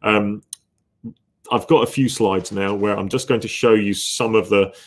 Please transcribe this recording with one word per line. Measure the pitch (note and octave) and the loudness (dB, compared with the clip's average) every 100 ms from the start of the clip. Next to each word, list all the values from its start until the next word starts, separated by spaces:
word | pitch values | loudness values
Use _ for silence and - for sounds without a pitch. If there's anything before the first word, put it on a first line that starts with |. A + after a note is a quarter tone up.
Um, | G#2+ G#2+ G2+ G#2 - - _ _ _ _ A2+ - _ _ - | 0 0 0 -6 -12 -20 _ _ _ _ -20 -20 _ _ -4
I've | A#2+ - | -4 2
got | D#3+ | 2
a | A#2+ | 2
few | - B2+ | 0 -2
slides | - G#2 F#2+ F2+ | 0 0 0 -4
now | G2 G2 | -4 -4
where | G2+ G#2 G2+ | -2 -2 -2
I'm | G2 | -2
just | B2+ - | -4 -2
going | A#2 | -2
to | G#2+ | -2
show | - A#2+ | 0 4
you | A2 G2+ | 4 2
some | G2 - - A#2 | -2 -4 -4 0
of | A2 F#2+ | 0 2
the, | G#2 G2 - | 2 2 -4